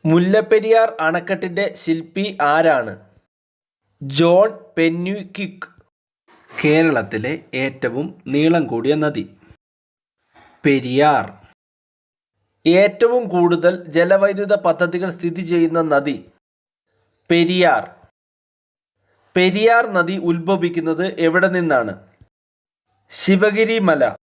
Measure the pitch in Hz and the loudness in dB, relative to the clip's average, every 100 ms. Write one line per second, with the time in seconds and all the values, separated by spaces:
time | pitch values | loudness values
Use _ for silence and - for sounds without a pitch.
0 | 160 165 180 214 214 220 220 226 220 220 | 2 2 4 2 2 0 4 2 2 0
1 | 160 170 170 185 190 175 202 - - 165 | -2 -2 -4 -6 -6 -4 -6 -6 -4 -4
2 | 165 190 202 190 147 151 165 139 110 101 | -4 -6 -6 -2 0 2 2 2 -2 -12
3 | _ _ _ _ _ _ _ _ _ _ | _ _ _ _ _ _ _ _ _ _
4 | 139 139 170 180 214 - - - 165 170 | -8 0 4 4 2 -2 -10 -2 0 0
5 | 180 202 190 - 190 - - _ _ _ | -6 -8 -10 -12 -12 -12 -20 _ _ _
6 | _ _ _ _ _ - 151 156 165 127 | _ _ _ _ _ -4 2 2 2 0
7 | 101 110 117 160 - 127 135 135 127 120 | -4 -6 -6 -8 -10 -6 -6 -6 -6 -6
8 | 175 - - 139 160 165 127 117 123 151 | -10 -12 -4 0 2 2 -2 -4 -2 0
9 | 151 113 98 _ _ _ _ _ _ _ | -2 -4 -10 _ _ _ _ _ _ _
10 | _ _ _ _ _ _ 151 139 127 131 | _ _ _ _ _ _ 0 0 0 2
11 | 151 139 - - _ _ _ _ _ _ | 2 2 -2 -14 _ _ _ _ _ _
12 | _ _ _ _ _ _ 156 180 202 190 | _ _ _ _ _ _ 2 4 2 2
13 | 233 247 214 180 175 170 170 185 170 156 | 0 0 -2 0 0 2 0 -2 -4 0
14 | 170 196 202 196 202 202 226 - 175 175 | 2 2 2 -2 -2 0 0 0 -2 -2
15 | 185 175 170 170 165 170 165 165 160 143 | -6 -6 -8 -6 -4 0 0 0 0 0
16 | 147 113 - _ _ _ _ _ _ _ | -2 -8 -12 _ _ _ _ _ _ _
17 | _ _ _ 170 170 180 170 120 92 - | _ _ _ 2 2 2 2 2 -4 -20
18 | _ _ _ _ _ _ _ _ _ _ | _ _ _ _ _ _ _ _ _ _
19 | _ _ _ 180 185 190 220 233 226 190 | _ _ _ 0 0 2 2 2 2 -2
20 | 170 190 170 170 165 190 175 170 160 160 | -2 -2 -2 -2 -2 -2 -2 -4 -4 -4
21 | 185 - 165 175 185 180 165 131 107 95 | -4 -2 0 2 0 0 0 0 0 -10
22 | _ _ _ _ _ _ _ _ _ _ | _ _ _ _ _ _ _ _ _ _
23 | _ - - 190 214 208 220 226 190 151 | _ -6 0 2 2 2 0 0 0 2
24 | 120 95 | 0 -2